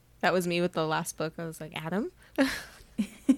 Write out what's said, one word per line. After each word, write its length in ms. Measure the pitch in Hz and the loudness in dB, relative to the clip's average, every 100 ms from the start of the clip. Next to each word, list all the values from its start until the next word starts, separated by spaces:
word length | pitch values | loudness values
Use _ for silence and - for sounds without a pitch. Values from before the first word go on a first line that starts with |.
| _ _ | _ _
That 120 | 185 | 2
was 140 | 180 175 | 2 2
me 140 | 170 | 2
with 120 | 175 | 2
the 140 | 165 156 | 0 0
last 300 | 156 165 - | 0 -4 -6
book. 160 | 160 - | -6 -6
I 80 | |
was 160 | 165 156 | -10 -10
like, 120 | 156 | -10
"Adam, 380 | 160 160 185 349 - - - | -8 -4 -2 -2 -8 -6 0
<laughs> 40 | 269 - - - - - 196 - - | 2 0 -10 -20 -10 -6 -6 -2 0